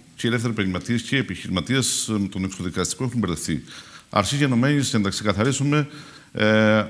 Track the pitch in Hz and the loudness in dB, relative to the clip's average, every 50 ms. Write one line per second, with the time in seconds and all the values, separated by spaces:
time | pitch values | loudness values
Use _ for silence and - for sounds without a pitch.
0 | - - - - - 117 117 120 117 123 110 107 98 95 90 90 - - 120 117 | -20 -20 -8 -4 0 0 0 0 0 0 0 0 0 0 -2 -2 -2 -2 -2 -2
1 | 117 - 139 135 107 92 92 - - - 92 90 76 107 127 135 117 - - - | -2 0 0 -2 0 -2 -6 -8 -6 -4 -2 -2 0 0 0 2 2 0 0 -2
2 | - - 110 104 101 95 - 92 95 92 - - 90 90 78 92 90 - - - | -2 -2 -2 -2 -2 -2 -2 -4 -4 -4 -4 -6 -6 -4 -2 -2 -2 -2 -2 -4
3 | 131 123 113 120 107 - 107 - - - 78 64 - - - - - - - - | -4 -4 -2 0 0 0 -2 -2 -2 -4 -4 -4 -6 -10 -18 -20 -20 -20 -20 -20
4 | - _ - 107 98 95 139 143 147 135 123 117 127 143 147 143 127 - - 113 | -10 _ 0 0 2 2 0 0 2 2 4 4 4 4 2 2 2 2 2 0
5 | 98 98 92 - 107 107 92 101 110 139 127 113 135 143 147 151 143 143 - - | 0 0 -2 -2 -2 -2 0 2 2 0 0 0 0 2 2 2 0 -2 -6 -14
6 | - - - - - - - - 107 107 107 107 110 107 110 107 101 110 | -18 -18 -20 -20 -20 -12 -4 0 2 4 4 6 6 6 4 4 2 0